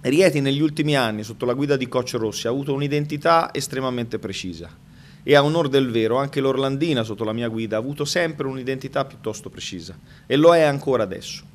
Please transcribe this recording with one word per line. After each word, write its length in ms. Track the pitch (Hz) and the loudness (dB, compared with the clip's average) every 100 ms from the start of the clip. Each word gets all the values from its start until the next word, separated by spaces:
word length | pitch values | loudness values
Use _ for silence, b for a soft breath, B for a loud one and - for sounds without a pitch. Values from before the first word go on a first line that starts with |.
Rieti 380 | 123 147 185 147 | 2 4 4 4
negli 200 | 135 139 | 0 0
ultimi 340 | 156 151 151 | 0 0 0
anni, 300 | 143 117 107 | 2 0 -2
sotto 220 | 107 110 123 | -8 -4 -2
la 80 | |
guida 220 | 123 143 139 | -2 0 0
di 120 | 127 | 0
coach 240 | 127 123 | -2 -2
Rossi, 340 | 123 110 - 113 | -2 -4 -4 -4
ha 40 | |
avuto 240 | 131 139 | -4 -2
un'identità 720 | 139 143 147 147 151 165 165 165 | -2 -2 -2 -2 -2 2 2 2
estremamente 680 | - 131 127 131 123 117 113 | -6 -6 -4 -4 -4 -4 -6
precisa. 640 | 98 95 92 82 82 - B B B B - | -8 -8 -10 -10 -14 -20 B B B B 6
E 60 | |
a 80 | 143 | 6
onor 260 | 143 165 147 | 6 2 2
del 220 | 139 131 | 2 2
vero, 280 | 113 110 120 | 2 2 0
anche 200 | 139 139 | 0 0
l'Orlandina, 640 | 135 131 135 139 165 131 | 0 2 0 0 0 0
sotto 220 | 110 101 | -2 -4
la 80 | 110 | -4
mia 160 | 110 120 | -2 -4
guida, 260 | 113 110 | -4 -2
ha 60 | 107 | -2
avuto 240 | 123 147 | -4 -6
sempre 420 | 147 175 170 151 135 | -4 -2 -2 -2 -6
un'identità 580 | 131 127 131 131 139 | -6 -6 -6 -4 -6
piuttosto 460 | 135 - 110 107 98 | -6 -8 -10 -8 -12
precisa. 480 | - - 92 82 90 B B | -14 -12 -12 -14 -18 B B
E 120 | B 135 | B 6
lo 180 | 165 | 8
è 60 | 170 | 8
ancora 420 | 156 139 139 127 | 4 2 0 0
adesso. 400 | 101 90 - - - | 0 -4 -10 -14 -16